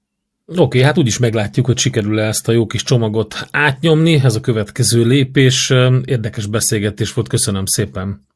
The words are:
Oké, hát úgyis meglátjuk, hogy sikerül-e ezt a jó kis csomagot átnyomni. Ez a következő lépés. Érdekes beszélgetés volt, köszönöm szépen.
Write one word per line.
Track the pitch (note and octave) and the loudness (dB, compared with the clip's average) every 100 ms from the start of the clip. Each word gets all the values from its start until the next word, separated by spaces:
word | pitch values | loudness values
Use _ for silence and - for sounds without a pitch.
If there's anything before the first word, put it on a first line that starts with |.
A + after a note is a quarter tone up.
| _ _ _ _ - | _ _ _ _ -6
Oké, | E3+ C3+ B2+ | 0 2 4
hát | C#3 D3+ | 2 2
úgyis | B2 A2 | 0 0
meglátjuk, | A#2 A2 G2+ C#3 B2+ | 0 0 -2 -2 0
hogy | B2 | 0
sikerül-e | - A#2+ G#2 G#2+ G#2+ | -2 -2 -2 0 -2
ezt | G#2+ - | -2 0
a | |
jó | A#2 G#2 | 0 0
kis | G#2+ | -4
csomagot | - B2 A2 A2 G#2 - - | 0 0 0 -2 -4 -8 -6
átnyomni. | C#3+ D3 C3 D#3+ D#3 E3 D3 | 0 0 0 2 2 4 4
Ez | C3 - | 2 0
a | |
következő | - A2 - - A#2 A#2 A#2 | -2 -4 -4 -2 0 2 4
lépés. | C#3 C3 C#3 C3 C3 - B2+ B2+ B2+ C3 | 2 2 2 2 2 0 2 2 2 0
Érdekes | B2 G#2 A2 G2+ | -4 -4 -6 -4
beszélgetés | A2 - G#2+ G#2 G2+ G#2 | -4 -2 -2 -2 -2 -4
volt, | A#2+ G#2 | -4 -4
köszönöm | A#2 - G2 F#2+ | -2 -2 -4 -2
szépen. | - G2 F#2+ G2 G2 _ | -2 -4 -6 -8 -10 _